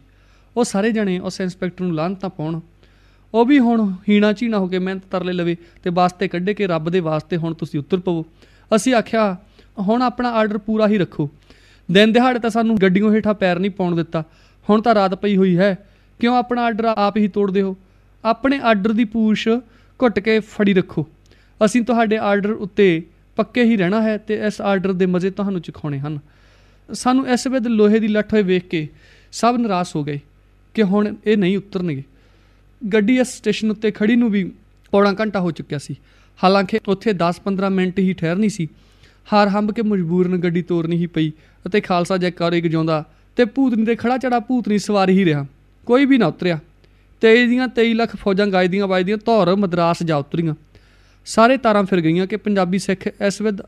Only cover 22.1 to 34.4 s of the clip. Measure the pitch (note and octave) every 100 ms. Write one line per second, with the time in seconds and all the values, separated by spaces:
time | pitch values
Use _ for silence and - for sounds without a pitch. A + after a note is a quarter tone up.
22.1 | A3 G#3 G3+ G3+ A3+ G3 - G3 E3 -
23.1 | _ _ - G#3+ B3 A3+ A3+ F3 A3 A3
24.1 | G#3 G#3+ G#3+ G#3+ G#3 G3+ G3 F#3+ F#3 F#3
25.1 | F3+ F#3+ F#3+ G3+ F#3 E3 - D3+ C#3 D3
26.1 | D3 - _ _ _ _ _ - G#3+ B3
27.1 | C4 C4 A#3+ C4 C4 A#3 G#3+ G#3 A3 G#3+
28.1 | G#3 G#3 G#3+ F#3 F3+ F3+ E3 D3+ - -
29.1 | - _ - A#3+ B3 A3+ F3+ F3+ D#3+ D3
30.1 | C#3+ - _ _ _ _ A3 G3 G#3 G#3
31.1 | - G#3 G#3+ F3+ G3 G3 F#3 F3 C3+ -
32.1 | _ _ _ _ _ _ _ G#3 G#3+ G3+
33.1 | B3+ B3 - G#3+ G3+ A3 G#3+ A3 G#3 G#3+
34.1 | A#3+ A#3+ G3